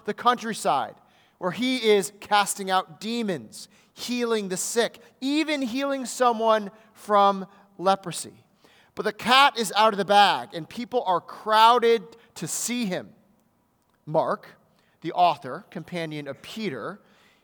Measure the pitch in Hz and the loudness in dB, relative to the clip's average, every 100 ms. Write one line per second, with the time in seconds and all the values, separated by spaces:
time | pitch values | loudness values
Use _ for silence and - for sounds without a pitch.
0 | - 208 240 247 220 208 185 143 107 - | -10 -2 0 0 -2 -4 -2 -2 -2 -10
1 | _ _ _ - 180 175 254 254 220 208 | _ _ _ -10 -8 -4 -2 0 2 2
2 | 180 - - 208 196 - 190 185 175 151 | 2 -8 0 0 0 -4 -2 0 -2 -8
3 | 214 233 214 160 107 - - _ _ - | -6 -4 -4 -4 -8 -18 -20 _ _ -14
4 | - 247 240 226 196 180 - 233 208 - | -8 -4 -2 -2 -4 -6 -4 -2 -2 -4
5 | - _ 262 294 311 302 262 254 277 269 | -20 _ -2 0 0 -2 -4 -4 -4 -4
6 | 240 - 247 226 226 220 196 - _ _ | -6 0 2 2 2 2 0 -12 _ _
7 | - 208 202 196 185 _ _ - 180 196 | 0 4 4 2 -6 _ _ -4 0 0
8 | 180 - - 98 _ _ _ _ _ - | -2 -10 -12 -16 _ _ _ _ _ -8
9 | 202 - - 262 277 233 214 202 220 196 | -6 -4 2 6 6 2 -2 2 2 2
10 | 185 202 196 143 123 170 156 - 240 247 | 4 6 6 4 -4 -10 -12 -10 -6 -4
11 | 185 175 - - 208 220 226 247 226 233 | 0 -2 -2 -10 0 6 6 6 4 2
12 | - - _ - 156 - - 247 214 170 | 0 -20 _ -12 -8 -6 -6 -4 -4 -4
13 | 101 _ _ _ _ _ _ _ _ _ | -8 _ _ _ _ _ _ _ _ _
14 | - 156 131 208 - - _ _ _ _ | -4 0 0 -2 -8 -20 _ _ _ _
15 | 160 180 175 147 131 151 - 185 156 175 | -6 0 2 0 -6 -12 -12 -14 -10 -8
16 | 160 151 143 131 - 214 214 120 127 202 | -8 -8 -10 -12 -14 -8 -6 -6 -10 -12
17 | _ _ _ _ | _ _ _ _